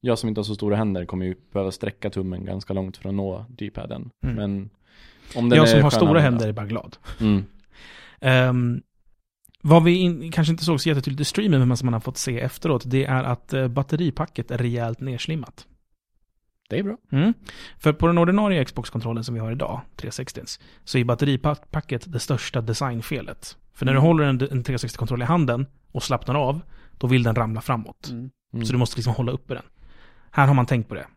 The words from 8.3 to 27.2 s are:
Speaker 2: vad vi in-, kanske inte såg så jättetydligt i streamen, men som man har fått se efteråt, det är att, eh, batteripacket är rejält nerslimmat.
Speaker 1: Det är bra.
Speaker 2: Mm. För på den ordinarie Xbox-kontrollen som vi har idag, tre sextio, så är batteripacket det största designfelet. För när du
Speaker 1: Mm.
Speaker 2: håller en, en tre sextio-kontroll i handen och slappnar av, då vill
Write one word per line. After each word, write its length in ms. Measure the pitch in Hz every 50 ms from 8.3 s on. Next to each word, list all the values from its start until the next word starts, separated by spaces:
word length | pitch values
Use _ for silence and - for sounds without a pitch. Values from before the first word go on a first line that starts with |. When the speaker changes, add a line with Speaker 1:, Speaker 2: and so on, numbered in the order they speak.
| 131 127 127 127 127 123 123 120 120 127 - _ _ _ _ _ _ _ _ _ _ _ _ _ _ _ _
Speaker 2:
vad 220 | 147 151 165 160
vi 100 | 170 175
in-, 380 | 185 185 175 175 151 151 165 160
kanske 180 | - 160 147 165
inte 120 | 160 156
såg 160 | 165 165 135
så 80 | - 165
jättetydligt 320 | 156 139 135 - 135 143
i 40 | 151
streamen, 440 | - - - 214 208 165 135 127 123
men 80 | 127
som 100 | 117 131
man 60 | 127 117
har 80 | 113
fått 160 | 110 - 127 -
se 220 | - - 120 117
efteråt, 420 | 123 127 - - - 170 147 123 -
det 180 | 127 123 135 135
är 200 | 139 135 127 127
att, 280 | 127 123 - - - -
eh, 160 | 135 131 127
batteripacket 800 | 120 139 139 - - 156 180 156 127 - 156 - _ - 117 -
är 80 | 123 120
rejält 420 | 123 120 117 120 117 117 113 -
nerslimmat. 680 | 131 135 127 117 - - 160 160 123 - - - - _ _ _ _ _ _ _ _ _ _ _ _ _ _ _ _ _ _ _ _ _
Speaker 1:
Det 100 | - 135
är 40 | 208
bra. 140 | 196 220 - _ _ -
Speaker 2:
Mm. 220 | 135 156 214 233 - - - - - - - - -
För 140 | - 156 151
på 140 | 156 -
den 120 | 165 170 170
ordinarie 460 | 170 170 185 202 214 208 190 165 131
Xbox-kontrollen 600 | - - - 117 - - 117 110 117 117 113 113
som 100 | 123 120
vi 60 | 113
har 120 | 110 110 117
idag, 280 | 131 - - 90 123 - - -
tre 140 | - - 123
sextio, 320 | 120 - 127 - - - - - - - - - - _ _
så 140 | - - 135
är 60 | 120
batteripacket 1080 | 120 120 110 - 139 139 127 - 151 147 - - _ - 156 - - 139 120 - - 165
det 60 | 120
största 420 | - - 147 120 - - - 127
designfelet. 960 | 113 110 113 - 143 131 123 117 113 - - 127 - - - - - - - - _ - _
För 120 | - -
när 60 | 127 135
du 60 | 135
Speaker 1:
Mm. 80 | 139 165
Speaker 2:
håller 160 | 170 156 151
en, 240 | 143 135 123 131 139
en 120 | 139 131 117
tre 160 | - 131 120
sextio-kontroll 440 | - 113 - - 120 113 135 120 123
i 20 |
handen 420 | 117 165 175 156 123 120 120 135 - _ _ _ _ -
och 100 | 135 -
slappnar 320 | - 131 120 - - 123
av, 260 | 147 143 127 139 160 175 - - - - - - -
då 80 | -
vill 160 | 123 127 127